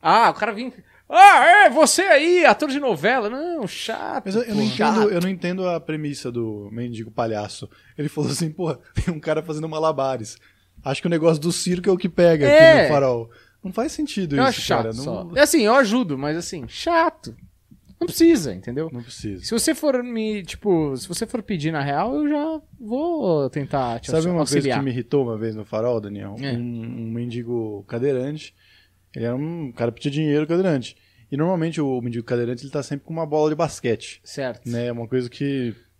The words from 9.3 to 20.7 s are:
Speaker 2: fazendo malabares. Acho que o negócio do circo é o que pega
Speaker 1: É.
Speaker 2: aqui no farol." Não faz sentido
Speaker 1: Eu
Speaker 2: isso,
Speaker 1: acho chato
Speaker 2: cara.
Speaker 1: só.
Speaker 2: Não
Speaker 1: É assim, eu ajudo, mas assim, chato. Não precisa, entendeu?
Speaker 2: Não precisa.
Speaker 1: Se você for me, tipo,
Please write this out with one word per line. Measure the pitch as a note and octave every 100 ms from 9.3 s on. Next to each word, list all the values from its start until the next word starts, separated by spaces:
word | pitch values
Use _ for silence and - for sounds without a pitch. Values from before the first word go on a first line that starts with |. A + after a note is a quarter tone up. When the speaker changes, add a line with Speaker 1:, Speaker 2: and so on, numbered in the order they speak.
| D#3
Speaker 2:
fazendo | E3+ D3+ D#3+
malabares. | D#3 D#3+ D3 C3+ C3 G#2+ - _ _ _ -
Acho | C3+ C3+
que | F3
o |
negócio | E3+ E3 D#3+
do | D#3+
circo | E3+ - F3+ F3+
é |
o | F#3
que | F#3+
pega | - F3 E3 G3+
Speaker 1:
É. | D4 D#4+
Speaker 2:
aqui | D4+
no | D#3
farol." | D3 C3+ A#2+ A#2 - _ _
Não | F#3+
faz | F#3 C4+
sentido | - D4+ - F3+ C#3+
Speaker 1:
Eu |
Speaker 2:
isso, | C4
Speaker 1:
acho | A#3+
chato | - D#3+
Speaker 2:
cara. | A2+
Speaker 1:
só. | A2+ C#3+ G2+
Speaker 2:
Não | E3 F3+
Speaker 1:
É |
assim, | D4 E4
eu | G#3
ajudo, | B3+ A#3+ A#3 G#3+ C3+
mas | C#3+ D#3+
assim, | E3+ F3+ A#2
chato. | - - E4+ D#4+ D#4+ - A2+ - _ _ - _ -
Não | F4
precisa, | - E4 D#4 D3
entendeu? | F#2 G2+ B2+ D#3+
Speaker 2:
Não | B2
precisa. | A#2 - A2 F#2+
Speaker 1:
Se | -
você | A#3 -
for | D4+ D4+ B3+
me, | B3 A3+ G#3+ G#3+
tipo, | E3+ - G#3